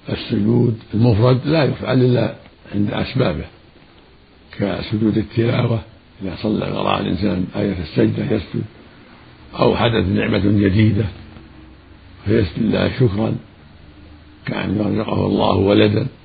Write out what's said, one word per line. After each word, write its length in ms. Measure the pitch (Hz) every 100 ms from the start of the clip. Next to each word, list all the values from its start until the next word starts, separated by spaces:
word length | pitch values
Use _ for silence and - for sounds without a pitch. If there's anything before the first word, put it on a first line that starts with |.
| -
السجود 680 | - - 110 104 120 120 110 -
المفرد 540 | 101 120 101 123 127 143
لا 160 | 160
يفعل 400 | 127 117 101 131
إلا 320 | 123 120 107 - - _ - 101
عند 160 | 104
أسبابه، 540 | - 107 - - 76 - - - - - - - - - - -
كسجود 680 | - 101 90 87 107 110 107
التلاوة، 640 | 104 117 117 117 113 113 - - - -
إذا 140 | 95 82
صلى 280 | 107 98 95
وراء 300 | 101 98 98
الإنسان 440 | 101 87 101 92 92 104
آية 260 | 104 90
السجدة 420 | 80 123 110 107
يسجد، 400 | 104 107 - 117 107 - - - - - - - - -
أو 160 | - 98
حدث 320 | 117 110 92
نعمة 600 | 104 107 104 101 104 98
جديدة 380 | 98 107 101 104 - - - - - - - - - - - 101
فيسجد 380 | 113 95 -
لها 260 | 113 98 95 -
شكرا، 360 | 127 98 113 - - - - - - - - - - - -
كأن 340 | 101 95 98
رزقه 460 | 101 104 104 98 98
الله 300 | 101 104 98
ولدا 520 | 98 104 107 107 - -